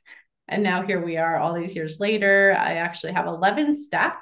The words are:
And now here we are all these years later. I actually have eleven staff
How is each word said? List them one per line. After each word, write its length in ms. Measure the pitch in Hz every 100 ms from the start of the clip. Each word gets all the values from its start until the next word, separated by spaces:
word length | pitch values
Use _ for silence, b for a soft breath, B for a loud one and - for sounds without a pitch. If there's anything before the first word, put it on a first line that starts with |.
| B B B _ -
And 160 | 175
now 200 | 202 180
here 220 | 190 190
we 120 | 170 165
are 200 | 165 160
all 160 | 160
these 220 | 170 170
years 240 | 175 156 156
later. 580 | 202 214 196 196 196 190
I 180 | - 165
actually 380 | 170 - 165
have 120 | 180 -
eleven 480 | 165 190 294 294
staff 400 | 294 - - 247 -